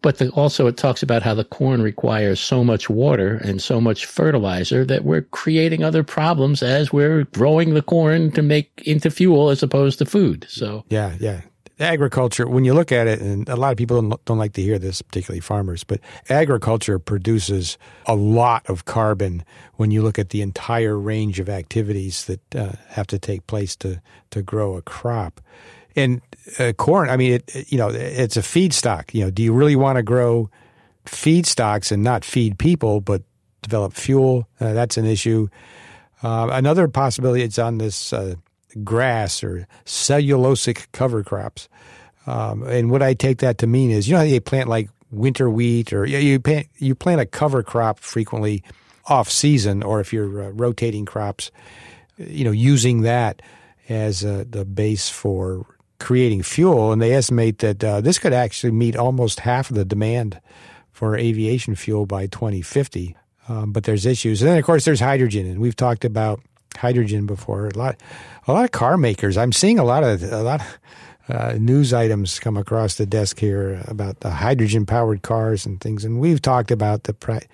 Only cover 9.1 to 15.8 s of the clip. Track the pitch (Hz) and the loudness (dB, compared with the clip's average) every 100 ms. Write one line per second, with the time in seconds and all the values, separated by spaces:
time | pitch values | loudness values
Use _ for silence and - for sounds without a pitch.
9.1 | - 185 156 147 139 143 139 139 135 147 | 2 6 6 6 4 2 2 2 2 0
10.1 | 208 165 78 - - 107 107 - 110 101 | 2 2 0 -6 -8 -8 -8 -4 -2 -2
11.1 | 85 107 92 - _ - - 156 165 139 | -4 -6 -6 -12 _ -18 -6 -2 0 0
12.1 | 131 127 - 120 127 127 143 147 123 113 | 2 0 0 0 2 4 4 4 2 2
13.1 | 107 101 101 113 123 135 120 120 120 107 | 0 -2 -4 -4 -2 0 0 0 0 0
14.1 | 110 - 110 107 101 98 104 92 92 - | -2 -2 0 0 -2 -2 0 -2 -8 -8
15.1 | 104 92 90 - 104 95 85 | -8 -6 -8 -6 -4 -4 -6